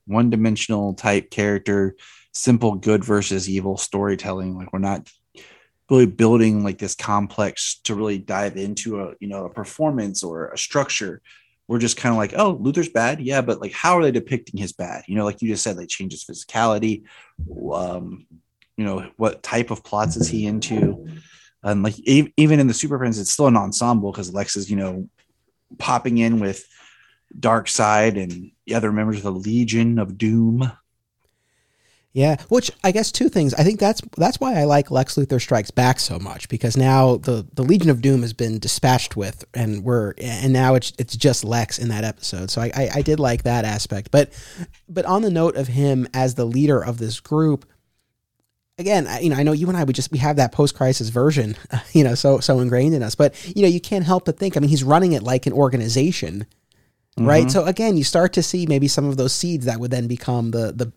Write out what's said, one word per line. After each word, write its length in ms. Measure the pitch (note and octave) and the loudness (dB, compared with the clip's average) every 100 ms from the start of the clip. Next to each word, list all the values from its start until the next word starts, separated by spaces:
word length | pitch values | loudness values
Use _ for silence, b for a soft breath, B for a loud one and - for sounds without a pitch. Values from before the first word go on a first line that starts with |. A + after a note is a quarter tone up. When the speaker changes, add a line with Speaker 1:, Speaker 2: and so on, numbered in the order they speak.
| - | -4
Speaker 1:
one-dimensional 880 | G#2+ A#2+ A2+ A2+ G#2+ - G#2+ G2+ | 2 2 2 2 0 -2 -2 -4
type 360 | F#2 A2 G2+ - | -4 0 0 -2
character, 640 | - G#2 G2+ G2+ G2+ G2 F#2+ B B B | -2 -2 0 0 0 0 -4 B B B
simple 440 | - - A#2 A2+ G2 | -4 2 4 2 0
good 280 | A2 G#2+ | 0 0
versus 460 | G2 G#2 G2 F#2+ F#2+ | 2 0 0 -4 -4
evil 280 | F#2+ F#2+ F#2+ | -4 -4 -6
storytelling. 800 | - G2+ G2+ F#2+ G2+ F#2+ F#2+ F#2 | -6 -4 -4 -4 -6 -8 -8 -10
Like, 160 | F#2 | -8
we're 80 | F#2+ | -4
not 300 | G2 F#2+ - _ _ - B B B _ _ | -4 -4 -8 _ _ -20 B B B _ _
really 160 | C3 A#2 | 6 6
building, 580 | A2 A2+ A#2 A2+ G#2+ | 6 4 6 6 4
like, 140 | G2+ F#2 | 0 -4
this 180 | G2 - | -8 -8
complex 840 | - G#2 G2+ - G2+ - - - | -2 -2 -2 -2 -4 -2 -8 -8
to 120 | - G#2 | -6 -4
really 220 | G#2+ G2 | -4 -4
dive 380 | F#2 F#2+ G2+ F2+ | -6 -4 -4 -6
into 440 | G2 G#2 A#2 G#2 | -8 -8 -8 -8
a, 120 | F#2+ - | -10 -12
you 80 | G2+ | -12
know, 180 | G2 F2 | -10 -10
a 80 | |
performance 720 | - G2+ - D#3 C3+ G#2 F#2+ | -12 -14 -2 -2 0 -4 -6
or 240 | F2 E2 D#2 | -8 -8 -10
a 80 | - | -8
structure. 640 | - D3 C3 - G2 - b b b b - | -4 -2 -2 -4 -6 -12 b b b b -6
We're 120 | A#2 | -2
just 180 | A#2 - | 0 0
kinda 180 | B2+ A2+ | 0 0
like, 180 | G#2 - | 0 0
"Oh, 220 | G#3 F3 | 0 0
Luther's 300 | A2+ E3 E3 | -2 -2 -2
bad. 300 | A2+ A#2 D3+ | 0 0 -2
Yeah, 220 | B2 C#3 | -2 -2
but, 180 | A#2+ G#2 | -2 -4
like, 120 | G#2 | -6
how 260 | - E3 F3+ | -2 2 4
are 60 | |
they 80 | D3+ | 2
depicting 480 | A#2+ - B2+ - G2+ | 0 -2 -6 -6 -10
his 140 | G2 | -10
bad?" 300 | - D#2+ - - | -8 -10 -10 -6
You 80 | G2+ | -2
know, 100 | G#2 | -2
like 160 | G2+ | -4
you 80 | A2+ | -4
just 140 | G#2 | -2
said, 140 | A2+ F2+ | -4 -6
they 100 | F2+ | -10
change 260 | - F#2+ | -10 -10
his 100 | D#2+ | -12
physicality. 800 | - - - A2+ A2+ G#2 A2 G#2+ B B B - D#2+ - - | -16 -16 -6 0 2 2 0 -4 B B B -14 -12 -10 -8
Um, 520 | D#2 F2+ F2+ F2+ F#2 _ E2 _ _ _ - | -6 -6 -8 -10 -14 _ -20 _ _ _ -8
you 80 | G#2+ | -6
know, 240 | F#2+ F#2 - | -6 -10 -4
what 260 | A2 - | -4 -4
type 280 | - A#2+ A#2+ | -4 -4 -4
of 120 | A2 | -6
plots 320 | - G#2 A2 - | -6 -4 -2 -2
is 120 | A2+ | -4
he 180 | A2 G#2+ | -2 -4
into? 600 | G#2+ - A2 - - B B B B B _ | -4 -4 -2 -2 -2 B B B B B _
And, 180 | G2+ G2+ | -4 0
like, 160 | G#2 G#2+ | -2 -2
e-, 320 | - C#3 D3+ - | 2 2 2 0
even 220 | D3+ D3+ | 2 4
in 80 | C3 | 2
the 60 | |
Super 240 | A2+ D3+ C#3 | -2 -4 -4
Friends, 220 | B2+ G#2+ | -4 -4
it's 120 | F#2+ | -6
still 160 | - C#3+ | 0 2
an 100 | A2+ | 2
ensemble 540 | G2+ G2+ A#2+ A#2 G2+ | 0 -2 0 0 -2
'cause 180 | F#2+ F2+ | -8 -10
Lex 240 | F#2+ G2 G#2 | -8 -6 -6
is, 140 | F#2+ | -4
you 60 | G2+ | -4
know, 320 | F#2+ F#2 F#2+ _ _ _ _ _ _ - | -4 -8 -12 _ _ _ _ _ _ -10
popping 400 | - C3 C3 A#2 | -4 -2 0 2
in 200 | A#2 A2+ | 2 2
with 260 | G2+ G2 - b b b b b _ - | -2 -6 -14 b b b b b _ -4
Darkseid 840 | A2+ A2+ G2 - G#2+ G#2+ A2 G2+ | 2 2 0 2 4 4 4 0
and 300 | F2+ F2 F2+ _ - | -6 -10 -14 _ -4
the 80 | A#2 | -2
other 160 | G#2+ | 0
members 260 | G#2 G#2+ G#2+ | 0 -2 -2
of 60 | |
the 80 | G2+ | -4
Legion 640 | F#2 G2+ A#2 A#2 A2+ A#2 A#2 | -6 -2 0 0 2 2 2
of 200 | G2 G2 | -2 -2
Doom. 540 | G#2+ A2+ A2+ A#2+ B2+ - _ _ _ _ _ _ _ _ _ _ _ _ _ | 0 2 2 0 -2 -6 _ _ _ _ _ _ _ _ _ _ _ _ _
Speaker 2:
Yeah, 240 | C3 C#3+ D3 - | 2 2 2 2
which 240 | A#3+ - - | 0 0 -2
I 100 | F#3+ | 0
guess 180 | G3 A3 | 2 -2
two 160 | - D4 | 0 2
things. 260 | G3 C#3+ B2+ | 2 2 4
I 80 | |
think 140 | D#3+ G#3+ | 2 4
that's, 220 | G3+ A3 - - | 0 0 -6 0
that's 240 | E3+ - | 0 0
why 140 | C4 | -2
I 100 | G3+ | 2
like 260 | D3 D3 C#3+ | 4 4 2
Lex 260 | C3 C3+ - | 0 0 0
Luthor 260 | C3+ B2+ | 0 0
Strikes 300 | - A#2 G2+ | 0 -2 0
Back 280 | - B2+ B2+ | 2 2 2
so 180 | - E2+ | -2 -6
much, 300 | F#2+ - - | -10 -12 -8
because 300 | A#2 A#2 C3 | -4 -2 2
now 400 | C3 C3+ C3 A#2+ | 4 6 4 4
the, 280 | - A2+ E2+ | 0 -4 -4
the 100 | - | -4
Legion 260 | C3 G3 E3 | 2 4 4
of 120 | B2+ | 4
Doom 200 | C3+ C3+ | 4 2
has 100 | A#2 | 0
been 260 | G#2+ A#2 G#2+ | -4 -4 -4
dispatched 600 | - - C3 B2+ - - | -4 0 2 2 0 -6
with, 260 | G2 - - | -8 -10 -12
and 300 | - A2+ G2+ | -4 -4 -2
we're, 300 | G#2 A#2+ G#2 - | -2 -2 -2 -6
and 340 | B2 A2+ C3+ | -8 -2 2
now 220 | B2+ C3 B2+ | 4 4 4
it's, 180 | - - | 2 -6
it's 200 | B2 A2+ | -8 0
just 260 | C#3+ B2 | 2 2
Lex 340 | G#2+ A#2 A#2+ - | -2 -2 -2 -4
in 120 | A#2 | -4
that 160 | G#2+ A2 | -4 -6
episode. 460 | - - F#2 F#2 | -8 -10 -8 -6
So 100 | - | -4
I, 100 | A#2 | -4
I, 160 | C3+ B2+ C#3+ | -2 -2 0
I 60 | |
did 180 | C#3+ D3+ | 0 2
like 240 | C3+ A#2 | 0 0
that 220 | B2 A#2+ G#2+ | 0 0 -2
aspect. 460 | G#2+ - G2+ G#2 | -4 -6 -8 2
But, 200 | C#3+ C#3+ B B B F3 B _ | 2 2 B B B -16 B _
but 160 | F3+ | -6
on 200 | E3+ F#3+ | -2 0
the 60 | A3 | 0
note 280 | E3+ E3 C3 | 2 0 0
of 100 | C3 | -2
him 400 | B2 C#3+ C3 B2 | 0 2 0 -2
as 220 | C3 C3 B2+ | -2 -2 0
the 100 | A#2+ | -2
leader 360 | B2 D3 C3 | 2 2 2
of 180 | - A#2+ | 0 -6
this 200 | A2 A2+ | -6 -8
group, 460 | - D3+ D#3+ C#3 - _ _ _ _ _ _ _ _ _ _ - | -4 0 2 0 -6 _ _ _ _ _ _ _ _ _ _ -6
again, 300 | F3+ G3+ C3+ | 2 2 2
I, 120 | A#2 | -2
you 100 | E3 | 0
know, 60 | C#3 | 2
I 80 | |
know 80 | D3 | 2
you 160 | D3+ F3+ | 2 0
and 80 | F3+ | 0
I, 80 | |
we 80 | C#3 | 0
just, 200 | C3 - | -2 -2
we 60 | D3+ | 0
have 180 | D3 C#3+ | 2 2
that 160 | B2 | 2
post-Crisis 560 | - C#3 - C3 B2+ A2 | 4 0 2 0 0 -2
version, 480 | A#2+ C#3 C#3+ A2 G#2+ - | 2 2 2 -2 -6 -6
<laughs> 180 | A#2+ - | -6 2
you 140 | E3 C3+ | 4 4
know, 100 | A#2+ | 4
so, 240 | C#3 C3+ | 4 4
so 220 | - C3 | 4 2
ingrained 340 | B2 B2 C#3+ D#3 | 2 2 2 2
in 80 | |
us. 120 | A2 - | -2 2
But, 200 | D3 B F3+ | 2 B -8
you 80 | G3 | 2
know, 60 | G3 | 4
you 140 | F3 | 4
can't 240 | - G3 E3 | 0 -2 2
help 180 | F3+ | 2
but 160 | F3+ - | 0 -2
think, 160 | G3 D3+ | -2 0
I 60 | |
mean, 80 | C#3+ | 2
he's 160 | D3 C3 | 2 4
running 260 | D#3 F#3 | 4 4
it 120 | C#3+ | 2
like 240 | G#2 B2+ C#3 | 0 0 0
an 60 | |
organization, 920 | B2+ C3+ B2 A2+ A#2 D#3 - D#2+ F#2+ A2 _ _ _ _ _ _ - | 2 2 2 0 0 0 0 -6 -8 -12 _ _ _ _ _ _ 0
right? 260 | A#2 D3+ | 4 4
Speaker 1:
Mm-hmm. 60 | - | 4
Speaker 2:
So 120 | F#3 | 2
again, 320 | E3 F#3 A3+ F3+ | 0 0 2 2
you 80 | |
start 300 | C#3 E3 F3+ | 2 2 2
to 100 | - | 2
see 220 | E3 F#3 E3 | -2 -2 0
maybe 240 | C#3 C#3 | 2 2
some 160 | - C#3+ | 0 0
of 100 | C3+ | 0
those 160 | C3 | 0
seeds 360 | - F3 E3 B2 | -2 -2 -2 -4
that 120 | A2+ | -4
would 120 | B2 | -4
then 160 | B2+ A#2+ | -4 -4
become 440 | A#2+ - A#2+ A#2 | -4 -2 -2 -2
the, 220 | A#2 A2 | -2 -4
the, 180 | A#2 A#2 | -4 -6